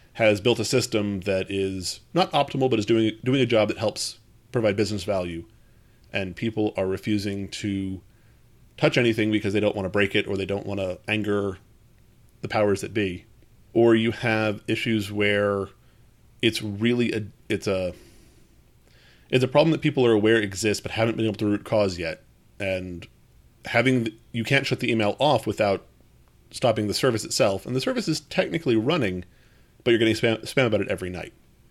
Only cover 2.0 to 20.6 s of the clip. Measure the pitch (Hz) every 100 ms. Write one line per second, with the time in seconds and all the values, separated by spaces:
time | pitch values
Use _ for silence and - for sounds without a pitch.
2 | - 165 190 147 139 139 131 110 104 113
3 | 110 107 127 135 117 113 104 - 110 -
4 | - - _ _ _ 123 107 101 101 104
5 | 95 95 90 82 - _ - - _ _
6 | - 110 95 85 113 110 104 - 95 95
7 | 110 104 101 98 98 - 104 98 95 92
8 | - _ _ _ _ _ - - 147 135
9 | 120 110 107 107 98 104 104 107 95 101
10 | 98 107 98 98 95 98 - 98 92 90
11 | - 107 104 101 101 92 _ _ _ _
12 | _ _ - _ 101 110 104 95 98 107
13 | 98 87 - - - - - 117 117 113
14 | 113 - 117 110 107 104 - 110 120 110
15 | 98 104 104 101 101 101 95 - - _
16 | - _ _ - 113 - 110 101 117 123
17 | 117 107 101 - - 101 104 92 90 -
18 | - - - _ _ _ _ _ _ _
19 | _ _ _ 127 123 147 160 147 151 135
20 | 120 107 110 113 104 90